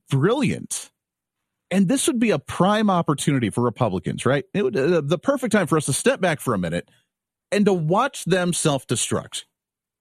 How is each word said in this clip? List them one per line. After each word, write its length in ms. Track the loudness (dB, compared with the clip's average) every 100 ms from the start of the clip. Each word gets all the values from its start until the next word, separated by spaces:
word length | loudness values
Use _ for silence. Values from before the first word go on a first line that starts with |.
| -2
brilliant. 840 | 0 2 2 0 -2 -8 -12 -12 _ _ _ _ _ _ _ _
And 160 | 0 2
this 180 | 2 0
would 120 | 0
be 120 | 2
a 80 | 0
prime 500 | -2 0 2 4 2
opportunity 600 | 2 0 0 0 0 0
for 140 | 0
Republicans, 640 | -2 0 -2 -2 -4 -4 0
right? 180 | 0 -2
It 100 | -4
would, 120 | -2 0
uh, 240 | 0 0
the 180 | 0 -2
perfect 360 | 0 -2 0
time 140 | 0 2
for 100 | 0
us 80 | 0
to 80 |
step 260 | -2 0 0
back 220 | -2 -2
for 120 | -2
a 40 | -2
minute 320 | -2 -4 -8 _ _ _ _ _ _
and 160 | 0 2
to 80 |
watch 520 | 2 0 0 0 -4 0
them 260 | 0 0
self-destruct. 920 | 0 0 -2 -2 -4 -2 -4 -6 -14 -14 _ _ _ _ _